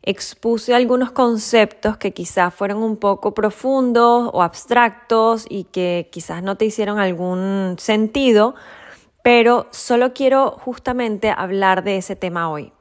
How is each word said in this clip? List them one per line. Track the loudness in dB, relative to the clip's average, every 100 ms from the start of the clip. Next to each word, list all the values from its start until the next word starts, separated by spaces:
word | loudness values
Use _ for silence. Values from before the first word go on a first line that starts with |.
expuse | -8 -6 -8 -6 -2 -2 2 2
algunos | 2 0 0
conceptos | 0 0 0 2 2 2 0 -4 -4
que | -8
quizás | -8 -6 -2 -2
fueron | -2 -4 -2
un | -4 0
poco | 0 0 -2
profundos | -2 -2 -2 0 2 2 4 4 4 2
o | 0
abstractos | -2 -2 0 2 2 0 -2 2 2 0 -4
y | -10
que | -8 -4 -2 -2 -6
quizás | -12 -10 -8
no | -6 -2
te | -2
hicieron | -2 -2 0
algún | -2 -2 -4 -4 -2 -2 -4 -4
sentido, | -2 0 0 0 4 4 4 0 -18 -20 -20 -20 _ _
pero | 4 4 4 2 -2
solo | -8 -2 0 0
quiero | 0 2 2 0
justamente | -4 -12 -8 -6 -4 -4 -2 -2 -2
hablar | -4 0 0 0
de | -2 -4
ese | -6 -8
tema | -6 -4 -4
hoy. | -6 -12 _